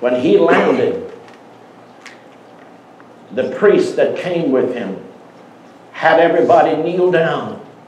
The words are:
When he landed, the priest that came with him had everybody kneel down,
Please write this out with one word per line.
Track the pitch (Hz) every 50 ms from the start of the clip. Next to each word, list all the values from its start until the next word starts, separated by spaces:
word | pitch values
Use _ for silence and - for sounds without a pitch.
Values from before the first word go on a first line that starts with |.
When | 117 123 127 123
he | 127 170 208
landed, | - 170 170 180 - - - 262 - - - - - - - - - - - - - - - - - - - - - - - - - - - - - - - - - - - - - - - - - - - - - - - - - - - -
the | 127 127 -
priest | - - 208 202 - - - - -
that | 151 139 - -
came | - - 180 180 170 160 135
with | 131 127 120 - -
him | 120 101 95 95 - - - - - - - - - - - - - - - - - - - -
had | - - 160 160 165
everybody | 165 165 180 170 - - 170 160 147 - 156
kneel | 156 160 175 180 185 180 180
down, | 170 165 165 165 147 131 117 110 104 - - - - - -